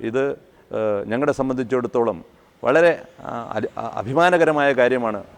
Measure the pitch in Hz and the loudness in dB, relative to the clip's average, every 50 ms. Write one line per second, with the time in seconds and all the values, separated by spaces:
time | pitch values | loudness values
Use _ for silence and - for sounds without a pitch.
0 | 113 113 113 131 135 139 139 - - _ _ _ _ - - 110 110 107 104 101 | -8 -4 -2 -2 -2 -2 -4 -8 -12 _ _ _ _ -10 -6 -4 -2 -2 -2 -4
1 | 98 - 110 123 143 147 139 - 135 131 131 127 131 110 131 127 120 117 - 127 | -4 -4 -4 -2 0 0 0 0 -2 -2 -2 -4 -4 -2 -2 -2 -2 0 0 0
2 | 117 113 101 82 - - _ _ _ _ _ _ - 120 135 160 170 170 160 - | 0 0 -2 -4 -8 -18 _ _ _ _ _ _ -2 0 2 4 4 4 2 0
3 | - - - - - - - 120 117 - - 107 107 - - - 110 117 - - | -4 -16 -20 -18 -14 -12 -10 -10 -6 -2 -2 -2 -2 -2 -6 -8 -10 -8 -8 -8
4 | 101 104 131 156 170 180 180 175 165 156 156 147 143 143 139 123 123 123 127 127 | -6 -2 0 2 4 4 4 4 4 4 2 2 2 2 4 4 4 4 2 2
5 | 120 113 104 101 98 - - | -2 -2 -4 -6 -8 -14 -18